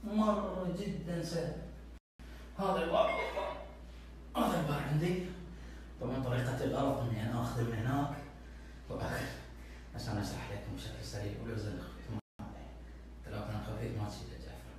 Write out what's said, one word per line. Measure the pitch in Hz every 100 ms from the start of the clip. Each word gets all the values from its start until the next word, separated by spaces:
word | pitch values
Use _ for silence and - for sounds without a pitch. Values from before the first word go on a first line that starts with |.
مرة | 214 214 214 202 - 180 180 160
جدًا | 202 - 170 170
سهل. | 160 170 139 - - - - - _ _ - - - -
هذا | 190 -
البار، | 165 - - - - - - - - - - - - - - 123
هذا | 120 -
البار | 147 143 139
عندي. | 151 175 185 - - - - - - - -
طبعًا | 123 127
طريقة | 120 120 - -
الغلط | 120 - 139 135
إني | 120 104
أنا | 117 120
آخذه | 120 120
من | 113
هناك | 110 120 139 143 - - - - - - - -
وآخذ، | - - - - - - - - - - -
عشان | - 104
أشرح | 101 - -
لكم | 101 104 92
بشكل | - -
سريع | - 101 101 -
والوزن | 113 107 104 90
خفيف. | 90 - -
ما | 110 - - -
عليه. | - - - - - - - - 110
لو | 104
كان | 104 110
خفيف | 110 117 -
ما | 101
تشيله | - - - -
جعفر. | - -